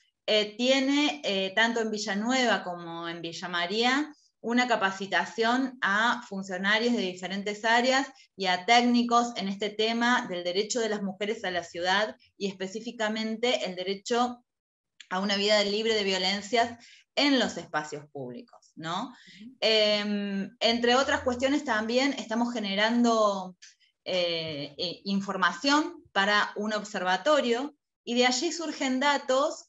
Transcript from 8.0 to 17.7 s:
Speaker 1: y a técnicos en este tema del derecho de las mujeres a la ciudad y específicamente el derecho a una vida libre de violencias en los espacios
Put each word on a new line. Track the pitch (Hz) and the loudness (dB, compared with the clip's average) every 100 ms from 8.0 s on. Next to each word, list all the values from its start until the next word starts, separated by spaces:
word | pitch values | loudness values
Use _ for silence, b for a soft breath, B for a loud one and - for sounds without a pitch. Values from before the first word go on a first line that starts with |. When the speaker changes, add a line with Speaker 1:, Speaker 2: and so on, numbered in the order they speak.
| 277 b b | 0 b b
Speaker 1:
y | - 185 | -4 0
a | 180 | 2
técnicos | 180 240 240 240 233 233 240 - | 6 6 6 4 4 4 2 -2
en | 196 | -6
este | 196 208 | -4 -4
tema | 208 220 233 240 247 180 | 0 0 2 2 2 0
del | 175 | -4
derecho | 175 180 220 247 | -2 -2 -2 0
de | 226 | -2
las | 208 | -2
mujeres | 196 - 208 226 | -4 -4 -4 -4
a | 185 | -4
la | 180 | -4
ciudad | 170 170 180 190 226 - b - | -6 -4 0 2 0 -6 b -6
y | 196 | -6
específicamente | 185 190 220 233 226 214 220 220 220 240 254 190 | -4 -8 -8 -10 -4 -4 -2 -4 -2 0 0 -2
el | 180 | -6
derecho | 185 196 - 240 240 247 _ _ _ _ _ _ - | -6 -6 -2 0 0 -4 _ _ _ _ _ _ -8
a | 185 | -4
una | 202 202 | -2 0
vida | 202 214 | 4 4
libre | 202 208 226 | 2 0 0
de | 220 | 0
violencias | 196 190 185 202 196 233 240 - B B B - | 0 0 -2 -4 0 0 0 -4 B B B 0
en | 285 262 | 4 4
los | 196 175 | 2 -4
espacios | 165 | -6